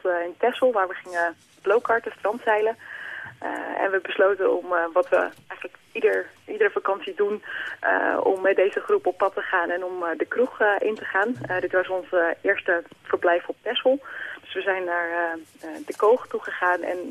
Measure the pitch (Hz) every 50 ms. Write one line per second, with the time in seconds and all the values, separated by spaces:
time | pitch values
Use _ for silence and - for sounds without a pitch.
0 | - 185 175 170 170 175 175 - 220 240 247 - 269 254 226 202 190 180 185 -
1 | - 180 180 170 170 170 160 - _ _ _ _ - 190 202 247 - - 226 233
2 | - 220 - - - 196 220 247 - 226 214 214 214 220 233 - - - - -
3 | - - - - - - - - - 180 180 180 175 165 175 - - 196 190 190
4 | - 196 185 - 190 196 202 190 185 - - 180 175 180 175 170 165 170 160 180
5 | 175 - 185 180 180 - - - - - 185 - - - - - _ _ - 185
6 | 208 208 190 185 180 - - _ _ - 208 208 220 202 - 196 - 196 196 208
7 | - 196 - - 208 202 214 208 - - - - - - - - - - 185 190
8 | - - - - - - 196 185 190 190 196 - 185 202 - 202 - - 208 196
9 | - - - - 196 196 - 208 - - - 180 170 170 175 185 185 180 185 180
10 | 175 170 160 160 - - - - 247 - - - 220 208 202 - - 214 220 -
11 | - - - 190 208 240 254 233 - - 185 185 180 175 180 185 185 185 185 185
12 | 180 - 180 175 165 165 - - - 190 202 - - - 175 170 170 - - _
13 | - - - - - 180 175 - - - - _ - 214 247 - - 254 269 277
14 | - - - - - - - - - - - 190 185 196 185 190 185 175 175 175
15 | 170 170 170 175 170 165 165 165 160 - - - - 160 156 156 151 - - -
16 | 208 214 247 254 - - - 214 - 202 - - 185 180 180 170 170 - 180 180
17 | 170 170